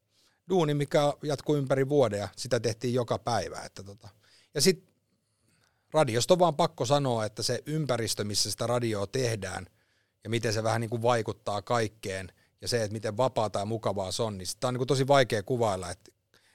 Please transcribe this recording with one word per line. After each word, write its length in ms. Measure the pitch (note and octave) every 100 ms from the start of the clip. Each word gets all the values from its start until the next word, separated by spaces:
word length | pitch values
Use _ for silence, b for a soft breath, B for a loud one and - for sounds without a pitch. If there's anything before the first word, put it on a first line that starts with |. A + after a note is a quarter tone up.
| _ _ _ _ -
duuni, 240 | F#3 D3+
mikä 260 | D3 C#3+ D#3 D3 -
jatkui 360 | D3+ C#3 - D3
ympäri 300 | C3+ C3+ C3+
vuoden 300 | D3 A#2 G2+
ja 100 | G2 -
sitä 240 | A#2+ B2
tehtiin 340 | A2+ G#2+ B2+
joka 240 | B2 A2+ A2+
päivä, 420 | - A2+ D#2+ -
että 220 | - -
tota. 260 | G2 G2+ G2+ _ b b b
Ja 60 | D3+
sit 240 | F#3 F3 _ _ _ _ _ _ _ _ _ _ _
radiosta 420 | D#3 C#3 A2+ -
on 40 | F3+
vaan 160 | F3 D3
pakko 280 | E3 - C3
sanoa, 380 | C#3+ C#3 A2+
että 180 | G#2+ -
se 200 | A2 A#2+ -
ympäristö, 580 | D#3 C#3+ A#2 A2+ -
missä 260 | G#2 G2+ G#2+
sitä 160 | - A#2
radioa 400 | B2 A#2 G2+ G2+
tehdään 600 | C3 B2 A2+ F#2+ F#2 F#2 _ _ _ _ _
ja 60 | G#2
miten 220 | A#2 A#2
se 100 | A2
vähän 180 | A2 A2+
niinku 220 | A2+ A#2
vaikuttaa 600 | A#2 A#2+ A2 G2+ - G2+
kaikkeen 680 | - A#2+ A2 - G2+ F#2+ F#2 _ _ -
ja 80 | G2+
se, 140 | A#2+
että 100 | G#2
miten 240 | G#2+ A2 G#2
vapaata 420 | B2+ A#2+ G#2+ G2+
ja 60 |
mukavaa 480 | G2+ A2+ A2+ G2+ F#2
se 100 | F2+
on, 160 | A2+ G2
niin 80 | F2+
sitä 220 | - B2+
on 60 |
niinku 120 | B2 B2+
tosi 200 | C3+ C3+
vaikea 340 | C#3 B2+ A2
kuvailla, 480 | - B2+ A2+ F#2 F2
että 200 | F2+ - _ _ _ b